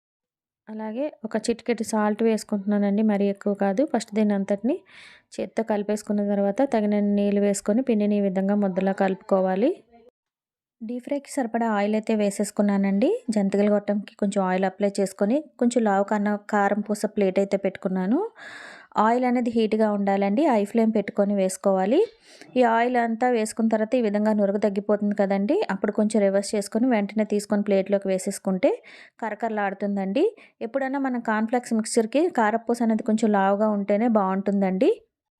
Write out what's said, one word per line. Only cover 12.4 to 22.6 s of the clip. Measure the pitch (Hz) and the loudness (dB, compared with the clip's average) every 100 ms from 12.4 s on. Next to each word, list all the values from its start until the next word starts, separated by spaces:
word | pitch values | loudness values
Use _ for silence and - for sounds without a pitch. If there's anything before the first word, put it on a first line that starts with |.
| 208 - 202 196 196 196 269 466 - | -4 0 2 2 2 2 2 0 -2
జంతికల | 208 196 294 208 | 0 0 2 2
గొట్టంకి | 208 202 208 196 - | 2 0 -4 -4 -4
కొంచెం | 208 196 | -2 0
ఆయిల్ | 185 185 190 | 0 0 -2
అప్లై | 185 202 | -2 -4
చేసుకొని | 202 190 - 202 277 302 - | 0 -4 0 0 0 -2 -2
కొంచెం | 240 247 | 0 2
లావు | 214 196 202 | 2 2 2
కన్నా | 214 208 208 - | 0 0 -2 -2
కారం | 208 202 202 | 0 2 0
పూస | 202 208 208 | -2 -4 -4
ప్లేట్ | - 190 190 | 0 0 0
అయితే | 196 196 | 0 0
పెట్టుకున్నాను. | 190 - 196 185 185 269 453 - - - - - - - | -2 -4 -4 -2 0 0 -2 -8 -20 -18 -20 -20 -10 0
ఆయిల్ | 214 247 254 | 2 2 2
అనేది | 247 240 | 0 0
హీట్గా | 233 220 220 220 | 0 0 2 0
ఉండాలండి, | 208 196 196 196 208 320 | 2 0 2 2 2 2
హై | 226 208 | 2 2
ఫ్లేమ్ | 226 226 | 2 2
పెట్టుకొని | 220 202 - 202 202 | 2 -2 0 0 2
వేసుకోవాలి. | 190 - 202 190 190 285 466 - _ - - | 0 0 0 2 2 2 2 -4 _ -20 -6
ఈ | 247 | 2